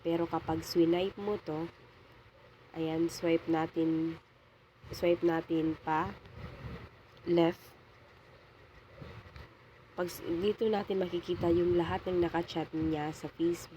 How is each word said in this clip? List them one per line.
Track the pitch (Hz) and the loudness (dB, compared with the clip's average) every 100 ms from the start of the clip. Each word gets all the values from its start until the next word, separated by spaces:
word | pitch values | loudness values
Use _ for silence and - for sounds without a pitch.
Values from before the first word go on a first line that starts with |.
| 170 | 0
Pero | 170 165 | 0 2
kapag | 160 - 160 | -2 -2 -4
swipe | - 175 165 175 190 190 | 0 4 6 4 0 -2
mo | 202 208 | -4 -4
to, | - 156 170 - - - - - - - - - - 165 | -4 -4 -6 -10 -20 -20 -20 -20 -20 -20 -20 -20 -14 -6
ayan, | 160 160 165 | -2 0 0
swipe | - 170 165 165 | 0 2 2 2
natin, | 165 160 165 165 160 165 160 - _ - - _ _ - | 0 0 0 2 2 0 -4 -14 _ -20 -20 _ _ -14
swipe | - 175 170 170 | 0 2 4 4
natin | 165 160 165 160 160 | 2 0 0 0 -2
pa | 160 156 190 - - - - - - - - - - - - | -2 0 -2 -6 -16 -14 -14 -12 -12 -12 -14 -20 -20 -12 2
left. | 170 165 180 - - - - - - - - - - - - - - - - - - - - - - - - | 4 4 2 -12 -20 -20 -20 -20 -20 -20 -20 -20 -20 -20 -20 -20 -18 -16 -16 -18 -20 -20 -20 -20 -20 -14 -6
Pag | 175 | -6
s-, | - | -6
dito | - 170 202 208 226 | -6 -2 0 0 0
natin | 208 202 190 | 0 0 -2
makikita | 180 175 170 175 175 | -2 -4 -4 0 4
yung | 170 175 | 4 4
lahat | 175 170 185 185 | 2 2 -2 -2
ng | 180 | 0
nakachat | 170 165 175 170 156 | 2 0 -2 -4 -4
niya | 160 160 151 151 | -2 0 0 -4
sa | 156 151 | -6 -10
Face-, | - 170 170 - | -2 0 0 -8